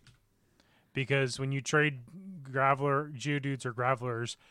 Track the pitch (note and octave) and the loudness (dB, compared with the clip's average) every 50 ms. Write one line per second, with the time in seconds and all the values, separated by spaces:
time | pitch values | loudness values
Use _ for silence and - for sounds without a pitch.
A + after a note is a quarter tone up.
0 | _ - - _ _ _ _ _ _ _ _ _ _ _ _ _ _ _ _ C3+ | _ -20 -20 _ _ _ _ _ _ _ _ _ _ _ _ _ _ _ _ -6
1 | C3 - C#3 C#3 C3+ B2+ A#2+ - C3+ C3+ C#3 C#3 B2+ - - D3+ D3 D3+ C#3 B2+ | 0 2 2 2 2 2 0 -4 -4 -2 -2 -4 -2 2 4 4 4 4 2 -2
2 | A#2+ - D#3+ F#3 F#3+ G3 F#3+ E3+ C#3 C3+ B2+ C3+ C3+ C#3 C#3+ C3 C#3 C#3+ C#3 C#3 | -10 -16 -18 -16 -14 -14 -14 -14 -12 -6 0 2 4 4 4 4 4 2 2 2
3 | D3 D3 D3+ B2 A2 D3 D3 C#3+ C3 C#3+ C3+ B2 - B2+ A2+ A2+ B2 B2+ C3+ A#2 | 0 -2 -8 -6 -4 -2 -2 0 0 -2 -4 -4 -4 -6 -4 0 2 2 2 0
4 | B2 B2+ A#2 A#2 A#2+ A#2 - - - - | 0 -4 -4 -4 -4 -6 -8 -12 -16 -20